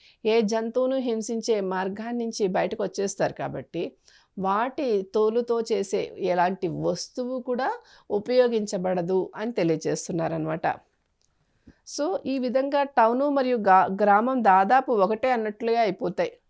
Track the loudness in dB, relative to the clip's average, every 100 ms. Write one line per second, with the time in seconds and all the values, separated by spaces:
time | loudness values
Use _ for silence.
0 | -20 _ 0 2 2 0 -2 -2 0 0
1 | -2 -4 -4 -4 0 0 0 -4 -4 -6
2 | -6 -6 -6 -2 -2 0 -2 -2 -6 -4
3 | -4 -2 -4 -4 -8 -8 -10 -8 -8 -10
4 | _ -20 _ -6 -2 -2 -2 -2 -2 -2
5 | 0 0 2 2 0 -2 0 -2 -2 -4
6 | -4 -4 -2 2 0 0 -4 -4 -4 -4
7 | -6 -8 -6 -6 -4 -4 -2 -4 -10 -20
8 | -6 -4 0 4 4 2 -2 -4 -2 -2
9 | 0 0 -2 -6 -6 0 0 0 -2 -4
10 | -4 -4 -2 -4 -4 -4 -4 -4 _ _
11 | _ _ _ _ _ _ _ -20 -12 -6
12 | -4 -2 -2 -2 0 0 0 0 0 4
13 | 4 4 2 0 0 2 6 6 6 2
14 | 4 4 4 2 4 4 6 4 4 2
15 | 2 2 0 0 -2 -4 -2 0 0 -2
16 | -4 -2 -4 -6